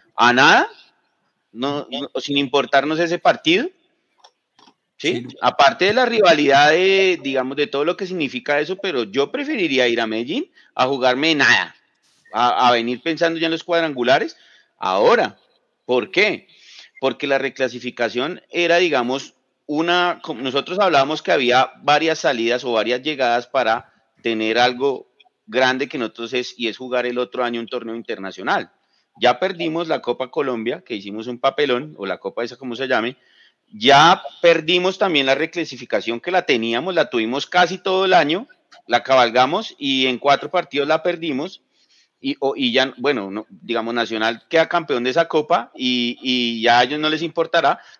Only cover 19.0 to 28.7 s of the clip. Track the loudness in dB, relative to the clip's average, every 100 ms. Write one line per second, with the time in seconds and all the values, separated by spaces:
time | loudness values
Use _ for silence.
19 | 0 -4 -8 _ _ _ -8 -4 0 0
20 | 0 -2 -8 -8 -4 -4 -4 0 2 4
21 | 2 -2 -2 0 2 2 2 -2 0 2
22 | 2 0 0 0 0 -2 -2 -2 0 -2
23 | -4 -2 0 0 -2 -2 0 0 -4 _
24 | _ _ -6 -2 0 2 2 2 -2 -4
25 | -10 _ _ _ -6 0 2 2 -4 -6
26 | -8 -8 -8 -6 -6 -6 -8 -6 -4 -2
27 | -2 -2 -4 -2 -4 -4 -6 -8 -8 -10
28 | -10 -10 -10 -10 -4 -4 -6